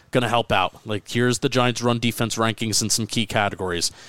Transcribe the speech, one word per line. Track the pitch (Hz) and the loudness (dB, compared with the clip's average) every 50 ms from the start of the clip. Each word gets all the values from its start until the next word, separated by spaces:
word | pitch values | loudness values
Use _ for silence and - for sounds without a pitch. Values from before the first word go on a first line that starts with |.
| - _ | -16 _
gonna | - 127 123 107 | 0 0 2 2
help | 117 117 110 - | 2 0 2 2
out. | 117 98 - 101 - - - | 2 2 2 0 -4 -10 -8
Like, | 113 107 101 - - | -6 -6 -6 -6 -4
here's | - 120 123 123 120 - | -2 0 2 2 2 0
the | - 139 | 0 0
Giants' | - 131 120 123 117 - | 2 2 2 2 0 0
run | 120 123 117 117 | 0 0 2 2
defense | 117 117 - - 120 110 - | 0 -2 0 0 -2 -2 0
rankings | 110 113 113 107 - 117 110 101 - | 0 0 0 0 -2 -4 -2 0 0
in | 113 104 | 0 0
some | - - 110 | -2 -2 -2
key | - - 123 110 | -2 -2 -2 -2
categories. | - - 113 104 101 - - 95 90 87 85 - - - - - | 0 0 0 0 0 -2 -4 -4 -4 -2 -2 -2 -4 -6 -10 -20